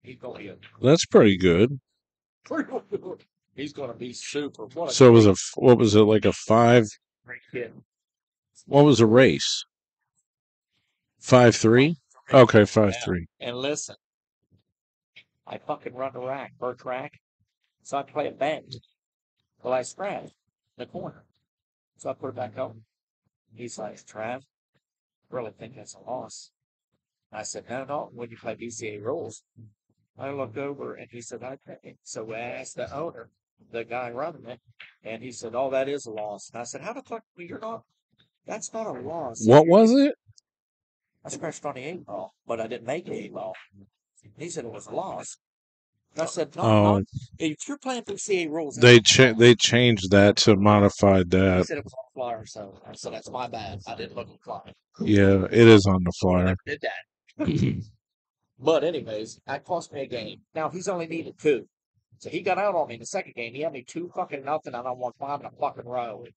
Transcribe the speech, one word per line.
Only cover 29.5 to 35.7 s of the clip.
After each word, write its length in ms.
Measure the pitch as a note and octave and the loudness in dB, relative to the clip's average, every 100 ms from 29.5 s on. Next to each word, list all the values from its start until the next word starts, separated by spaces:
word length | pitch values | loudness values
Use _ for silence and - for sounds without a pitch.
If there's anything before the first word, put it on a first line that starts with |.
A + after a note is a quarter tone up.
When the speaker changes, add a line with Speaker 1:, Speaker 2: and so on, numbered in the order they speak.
| _ A2 _ _ _ _ - | _ -20 _ _ _ _ -16
Speaker 1:
I 120 | C3+ | -14
looked 260 | C#3+ B2+ A2 | -10 -10 -10
over 360 | C#3+ C#3 B2 | -12 -12 -14
and 140 | - A#2+ | -16 -20
he 100 | A#2+ | -20
said, 220 | A#2 A#2 | -18 -16
"I 140 | B2 C#3 | -16 -18
think." 320 | - - - _ | -20 -20 -20 _
So 280 | - B2 A2 | -18 -16 -14
I 80 | A2 | -12
asked 360 | A#2+ C3 C3 | -12 -14 -16
the 180 | - B2 | -14 -12
owner, 360 | C#3 E3 B2 A2+ _ _ _ _ | -10 -12 -14 -20 _ _ _ _
the 120 | A#2 | -14
guy 280 | A2+ A#2+ B2 | -10 -10 -10
running 340 | A#2+ D#3+ D3 | -10 -12 -12
it, 140 | A2+ B2 _ _ - _ | -20 -20 _ _ -20 _
and 200 | G#2+ A2+ | -16 -14
he 80 | B2+ | -16
said, 240 | A2+ A#2 | -16 -10
"Oh, 140 | A#2+ C3+ | -6 -4